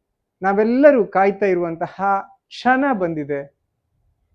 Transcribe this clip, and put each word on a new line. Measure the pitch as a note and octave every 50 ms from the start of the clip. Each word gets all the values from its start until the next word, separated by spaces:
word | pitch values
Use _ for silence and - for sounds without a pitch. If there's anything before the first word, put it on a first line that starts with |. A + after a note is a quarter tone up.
| _ _ _ _ _ _ _ _
ನಾವೆಲ್ಲರೂ | F#3 F#3+ G3 G3+ A3 A3+ A#3+ C4 D4 D4 C#4+ A#3+ F#3+
ಕಾಯ್ತಾ | - - F#3 G3 G3+ G3 G3+ G#3
ಇರುವಂತಹ | G3 F#3 F3 F3 E3+ E3 E3 F3 - - - F#3+ G3 G3 G3 - - _ _ _
ಕ್ಷಣ | _ - - - A#3+ B3+ C4 C#4+ C#4+ B3+
ಬಂದಿದೆ. | F#3+ F3+ E3 E3 D3+ D3 C#3 C#3+ C#3 C#3 C#3+ _ _ _ _ _ _ _ _ _ _ _ _ _ _ _ _